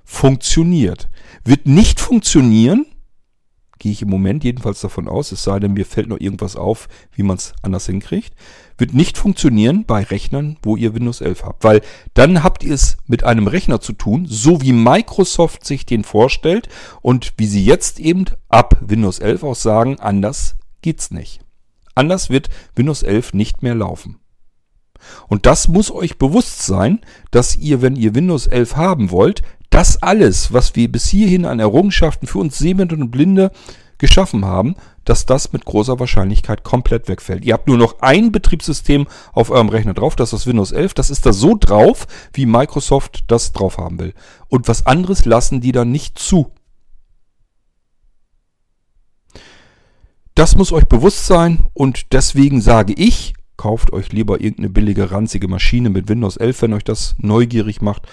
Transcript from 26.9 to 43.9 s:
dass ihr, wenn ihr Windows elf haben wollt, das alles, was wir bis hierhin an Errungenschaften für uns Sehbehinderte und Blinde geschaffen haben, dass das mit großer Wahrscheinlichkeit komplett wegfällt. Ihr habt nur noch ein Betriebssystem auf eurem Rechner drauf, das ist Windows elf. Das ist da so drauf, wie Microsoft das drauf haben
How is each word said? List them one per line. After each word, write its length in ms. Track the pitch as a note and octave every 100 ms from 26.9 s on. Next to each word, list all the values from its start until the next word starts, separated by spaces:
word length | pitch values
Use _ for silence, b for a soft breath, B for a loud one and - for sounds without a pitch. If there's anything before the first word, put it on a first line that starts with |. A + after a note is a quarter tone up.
| G#3 b b b
dass 260 | A#2+ B2 -
ihr, 240 | D3 C3+
wenn 160 | B2+ C3+
ihr 180 | A2 A2
Windows 320 | F3+ D#3+ -
elf 300 | B2+ A#2 C3+
haben 340 | F3 F3 G2
wollt, 300 | F2+ A#2+ G#3 b b b
das 340 | C#3+ F3 -
alles, 500 | - G#3 D3+ - -
was 220 | A#2 - -
wir 160 | A#2
bis 160 | A#2+ -
hierhin 380 | G3 G#3+ F3 E3+
an 140 | A#2+
Errungenschaften 680 | A2 A#2 G3+ - D#3+ - -
für 100 | F#3
uns 220 | E3+ -
Sehbehinderte 420 | E3 F#3+ F#3 D#3+
und 80 | B2
Blinde 420 | B2 E3 F#3+ F#3+ - B B B B
geschaffen 480 | C#3 - F#3+ A2+ F#2+
haben, 300 | F#2 A2 F#3+ b b
dass 220 | - A#2 -
das 260 | C3 -
mit 140 | - -
großer 340 | G#2+ A2+ B2+
Wahrscheinlichkeit 640 | B2 - F#2+ G2+ - G#2+
komplett 440 | - B2+ - A#2 -
wegfällt. 360 | F2+ - F2+
Ihr 100 | -
habt 140 | - -
nur 100 | A#2+
noch 220 | A#2 -
ein 320 | C3 F3+ A3+
Betriebssystem 760 | G#3 - E3 - D3 - C#3+ C#3+ B B
auf 160 | B A2+
eurem 200 | C3 G#2+
Rechner 260 | A2 G#2 F#2
drauf, 200 | B2 -
das 160 | A#2+
ist 140 | G#2+ B2
Windows 260 | A#2 F#2+
elf. 220 | A2 F#3
Das 160 | - -
ist 160 | C#3 C3
da 80 |
so 240 | G2 C#3 A3
drauf, 460 | - G#2 C#3 B3+ - B B
wie 120 | - B2+
Microsoft 800 | A2+ C#3+ - - C#3 - - -
das 240 | A#2 -
drauf 280 | - G2 -
haben 200 | F2